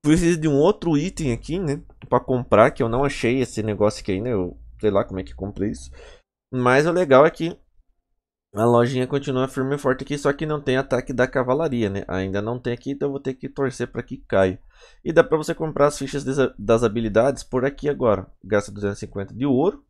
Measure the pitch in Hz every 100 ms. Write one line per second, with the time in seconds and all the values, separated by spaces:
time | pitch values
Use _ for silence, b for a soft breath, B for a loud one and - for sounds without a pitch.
0 | 143 165 170 175 156 139 165 202 170 147
1 | 175 - 151 117 - 170 170 147 - -
2 | - 123 - 131 147 104 127 - 117 117
3 | 139 139 117 131 120 - 107 101 104 -
4 | - 95 120 107 87 - - - 107 98
5 | 110 95 90 - 98 - 101 - - B
6 | B B _ _ _ 127 123 131 160 170
7 | 170 131 156 - 165 - _ _ _ _
8 | _ _ _ _ _ 101 117 120 120 127
9 | 127 139 139 127 131 135 131 143 135 127
10 | - 143 143 147 156 151 139 131 131 123
11 | - 123 127 143 123 135 160 123 104 98
12 | - 95 95 98 107 123 123 120 135 139
13 | 143 135 135 131 143 - 135 - 120 -
14 | - 143 - 98 95 90 b b b b
15 | - 160 160 160 156 165 160 156 143 143
16 | 135 143 135 131 127 - 104 117 120 110
17 | 113 104 131 131 - 131 131 139 143 139
18 | 123 98 92 - 92 104 101 101 101 101
19 | 104 104 98 104 143 127 170 294